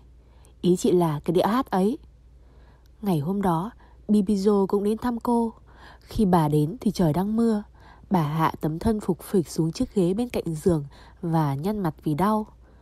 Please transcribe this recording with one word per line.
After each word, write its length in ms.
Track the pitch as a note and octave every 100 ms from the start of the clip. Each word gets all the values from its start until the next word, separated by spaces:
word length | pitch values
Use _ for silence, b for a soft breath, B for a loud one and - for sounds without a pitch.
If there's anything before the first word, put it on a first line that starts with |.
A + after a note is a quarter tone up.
| - - b b b b
"Ý 160 | F3 F3+
chị 160 | -
là 280 | F3+ E3+ D3
cái 100 | -
đĩa 120 | F3 F#3
hát 240 | A#3+ -
ấy." 280 | F#3+ G3 D4 - - - - b b b b b -
Ngày 160 | G#3 D#3+
hôm 240 | D3 G3+
đó, 280 | G3 D#3+ G#3 - b b -
Bibizo 580 | G#3 F#3+ G3+ G3+ G3+ F#3+
cũng 180 | G3+
đến 140 | G3+ A3
thăm 220 | B3 A#3
cô. 320 | - A#3 A3+ - B B B B
Khi 240 | - -
bà 240 | G3 F3 D3+
đến 280 | D3+ D3+ A3+
thì 100 | G#3
trời 220 | - E3
đang 240 | D#3 G3 A3
mưa. 260 | A#3 G#3 - b b b -
Bà 120 | F#3
hạ 300 | D3 D#3+ D#3+ -
tấm 180 | D#3+ D#3+
thân 220 | A3+ G#3+
phục 220 | - E3+
phịch 260 | - G3 D#3
xuống 240 | - E3
chiếc 220 | - B3+
ghế 200 | G#3 F3
bên 140 | G3 A#3+
cạnh 260 | F#3+ E3+
giường 300 | D#3+ F#3 D#3+ C#3+ B B B
và 320 | E3+ D#3+ D3
nhăn 240 | C#3 F3+ G#3+
mặt 160 | F3 -
vì 100 | D#3+
đau. 320 | C#3+ G3 G#3+ G#3+ - b b